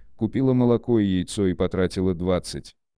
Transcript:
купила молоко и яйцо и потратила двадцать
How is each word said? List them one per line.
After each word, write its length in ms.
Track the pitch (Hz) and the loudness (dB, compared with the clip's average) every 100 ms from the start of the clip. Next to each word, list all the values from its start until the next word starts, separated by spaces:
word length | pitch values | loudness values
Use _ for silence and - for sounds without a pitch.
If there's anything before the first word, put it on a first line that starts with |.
| - - | -20 -6
купила 360 | 110 98 131 | -4 0 2
молоко 480 | 127 120 117 - 117 | 2 2 2 2 2
и 60 | 101 | 2
яйцо 400 | 92 87 - 95 | 0 -2 -2 0
и 60 | |
потратила 600 | 85 90 90 90 - 92 | 0 -2 0 -2 0 -2
двадцать 640 | 85 90 90 - 71 - _ _ | -2 -2 -2 -4 -12 -14 _ _